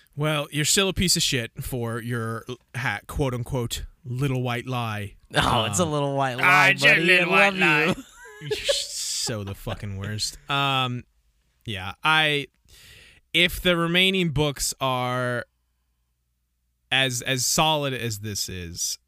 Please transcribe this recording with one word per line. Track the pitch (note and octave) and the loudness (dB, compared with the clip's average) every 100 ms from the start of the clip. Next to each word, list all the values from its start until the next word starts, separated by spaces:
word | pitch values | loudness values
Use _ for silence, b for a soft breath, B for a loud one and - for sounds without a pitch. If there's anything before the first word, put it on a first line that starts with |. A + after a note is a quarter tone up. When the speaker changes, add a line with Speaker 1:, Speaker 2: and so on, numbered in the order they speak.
| B C#3+ | B -4
Speaker 1:
Well, | D3+ D3+ D3 | -2 -2 -2
you're | D3 D3+ | -2 2
still | G3+ G3 | 2 2
a | |
piece | F3 F#3 E3+ | 2 2 2
of | |
shit | - C3 A#2 - | 2 -2 -4 -8
for | - B2 A#2 A#2 | -8 -4 -4 -4
your | A#2 A#2+ A2+ A2+ - | -4 -4 -4 -6 -8
l-, | B2+ _ B2 | -14 _ -4
ha-, | C3 G#2 - | -4 -4 -6
quote-unquote | - C3+ A#2+ A#2+ B2+ A#2 - - _ B2 | -2 -2 -2 -4 -4 -4 -6 -10 _ -8
little | B2 C#3 B2+ | -2 -2 0
white | B2 A#2+ C3 | -2 -4 -4
lie. | B2 A2+ G#2 G2+ - - D3 | -4 -4 -6 -8 -14 -4 0
Speaker 2:
Oh, | C3+ A#2+ A2 | 2 2 0
it's | G#2 | 0
a | |
Speaker 1:
Um, | E3 | 0
Speaker 2:
little | D3 C#3+ C#3 | 0 0 0
white | C3+ B2+ | -2 2
Speaker 1:
ah, | |
Speaker 2:
lie, | - F#3 F#3+ | 4 6 6
Speaker 1:
it's | F#3 | 6
a | A#3 | 4
Speaker 2:
buddy. | G#3+ | 6
Speaker 1:
little | E3+ F3+ F3 | 6 4 4
Speaker 2:
I | - G3+ | 4 4
Speaker 1:
white | |
Speaker 2:
love | F#3+ | 4
Speaker 1:
lie. | D#3 D3 D#3+ B3+ - - A#4 G#4 | 2 4 2 -2 -8 -20 -20 -14
Speaker 2:
you. | D3+ | -6
<laughs> | |
Speaker 1:
You're | G#4 - | -4 -2
so | - - - - - - A2 | -2 -4 -8 -6 -4 -4 -4
the | G2 G2 | -6 -8
fucking | A#2 G2 G#2 G2 | -8 -8 -8 -8
worst. | G#2 G#2+ - - - | -6 -4 -6 -8 -4
Um, | C#3 C#3 C3 B2+ B2 - _ _ _ _ _ - | 0 2 0 0 -4 -10 _ _ _ _ _ -10
yeah, | G2 F#2+ - | -8 -8 -2
I, | D#3 D#3 D#3 C#3+ - _ _ b b b b b _ | 2 4 4 0 -4 _ _ b b b b b _
if | E3 F3 - | 2 2 2
the | F#3 E3+ | 2 2
remaining | E3 F3 F#3+ F#3+ F3 | 4 4 4 4 0
books | C#3 D3 C3+ - - | 2 0 -2 -6 -4
are | C3+ B2+ B2 B2+ B2 A#2+ - _ _ _ _ _ _ _ _ _ _ _ _ _ - | -2 -2 -2 -2 -2 -4 -8 _ _ _ _ _ _ _ _ _ _ _ _ _ 0
as, | C3 C3+ B2 | 2 2 0
as | C3 C3 - | -2 -2 0
solid | - D#3 D#3 C#3 | 2 4 2 0
as | B2+ A#2 G#2 | -4 -4 -6
this | G#2+ G2 - | -6 -6 -6
is, | F#2 E2+ E2+ - - | -8 -10 -6 -6 -8